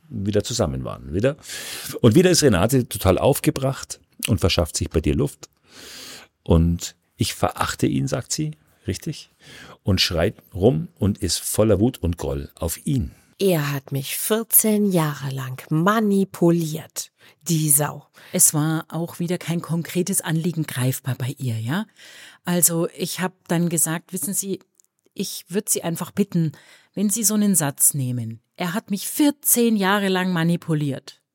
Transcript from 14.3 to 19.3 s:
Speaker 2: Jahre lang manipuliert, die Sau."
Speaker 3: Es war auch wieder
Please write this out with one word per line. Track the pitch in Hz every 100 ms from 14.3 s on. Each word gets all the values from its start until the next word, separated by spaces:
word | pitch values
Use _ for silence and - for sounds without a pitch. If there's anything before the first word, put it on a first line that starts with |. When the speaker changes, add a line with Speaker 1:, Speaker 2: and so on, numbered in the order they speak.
| 220 226 - 220 208 208
Speaker 2:
Jahre | 180 156 143 139
lang | 135 127 131 -
manipuliert, | 156 180 220 214 196 190 - 170 170 160 156 - - - _ - _ 147
die | 160 156
Sau." | 143 143 143 _ - -
Speaker 3:
Es | 185 -
war | 156 156 160 -
auch | 160 165 -
wieder | 170